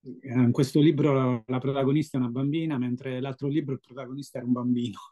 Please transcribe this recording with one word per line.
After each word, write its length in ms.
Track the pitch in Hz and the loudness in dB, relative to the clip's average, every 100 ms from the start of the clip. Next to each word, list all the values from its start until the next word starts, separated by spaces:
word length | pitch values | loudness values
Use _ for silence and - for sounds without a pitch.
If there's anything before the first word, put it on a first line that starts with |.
Eh, 300 | 131 - 131 | -18 -16 -4
in 180 | 120 120 | 2 4
questo 280 | 123 135 156 | 4 2 6
libro 320 | 151 151 151 | 4 4 2
la, 280 | 135 127 123 113 | 4 2 0 -2
la 120 | 127 | -4
protagonista 600 | 131 135 131 151 151 139 | -2 0 2 2 0 -2
è 20 | |
una 80 | 123 | -2
bambina, 480 | 120 139 160 165 135 | -2 -2 -2 -2 -2
mentre 440 | 123 123 135 127 | -2 -4 -6 -6
l'altro 280 | 139 127 139 | -6 -6 -2
libro 240 | 147 139 | -2 -2
il 80 | 131 | -8
protagonista 560 | _ 127 123 135 139 131 | _ -16 -12 -12 -12 -8
era 100 | 123 | -2
un 60 | |
bambino. 460 | 123 123 120 117 95 - | 0 2 0 -2 -8 -18